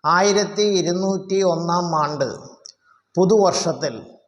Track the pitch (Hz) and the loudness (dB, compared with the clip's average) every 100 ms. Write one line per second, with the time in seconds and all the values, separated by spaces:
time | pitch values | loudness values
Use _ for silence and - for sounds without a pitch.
0 | 151 175 202 202 202 208 208 190 160 180 | 2 4 4 2 0 0 0 2 0 -2
1 | 190 190 190 190 190 165 170 175 175 160 | -2 -4 -2 0 2 0 -2 -2 0 -2
2 | 147 147 127 85 - - - _ _ _ | -2 -2 -4 -6 -16 -20 -20 _ _ _
3 | _ - 180 214 190 - 170 123 151 110 | _ 0 4 4 4 2 -4 -4 -6 -8
4 | 113 - | -16 -20